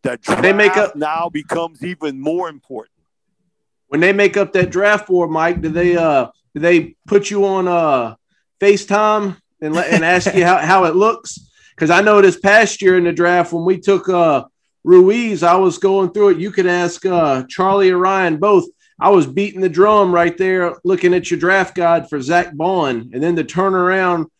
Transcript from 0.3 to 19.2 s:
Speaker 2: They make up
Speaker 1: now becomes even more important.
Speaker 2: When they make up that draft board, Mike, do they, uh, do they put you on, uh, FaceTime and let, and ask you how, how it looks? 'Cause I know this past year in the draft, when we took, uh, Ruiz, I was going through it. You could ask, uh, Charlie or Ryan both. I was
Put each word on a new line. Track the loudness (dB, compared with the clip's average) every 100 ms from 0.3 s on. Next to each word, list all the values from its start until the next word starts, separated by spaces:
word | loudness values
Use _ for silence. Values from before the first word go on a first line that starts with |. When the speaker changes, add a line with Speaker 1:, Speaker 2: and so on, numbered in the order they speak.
| -2
Speaker 2:
They | 0
make | 2 2 2
up | -2 -4
Speaker 1:
now | -6 -6 -6
becomes | -8 -8 -8 -8 _
even | -14 -8 -10 -8
more | -6 -6 -8
important. | -12 _ -18 -18 _ _ _ _ _ _ _ _ _ _
Speaker 2:
When | 0
they | 0
make | 2 0 0
up | -2
that | -2 -2
draft | 0 0 0 0
board, | -2 0
Mike, | -2 -2 -4
do | -6
they, | -2 0 0
uh, | 0 0 -2 _ _ -4
do |
they | 0 0 0 _ -2
put | -2 0
you | -2 -2
on, | -2 -2
uh, | 0 0 -2 -4 -12 _ _ _ _
FaceTime | 2 2 0 0 0 0 -4 -10 _ _
and | -6
let, | -6 -2
and | -2
ask | 0 0 0 0
you |
how, | 2 2
how | 2 2 2
it | 2
looks? | 0 -2 -12 -20 _ _ _ -6
'Cause | 0
I | 2
know | 4 4
this | 4 2
past | 2 4 2 0
year | 2 2
in |
the | 0
draft, | 0 0 0 -2
when | -4
we | -2 -2
took, | 0 -2 0
uh, | 0 2 0 -4 _ _ _
Ruiz, | 6 6 6 2 -2 -2
I | 0 2
was | 0 0
going | 0 0 -2
through | 0 2
it. | 2
You | -2
could | -2 0
ask, | 0 -2 -4 -2
uh, | 0 0 -2 -6
Charlie | -4 0 2 2
or | 2
Ryan | 0 0 -2 0
both. | 2 2 0 _ _ _
I | 2
was | 2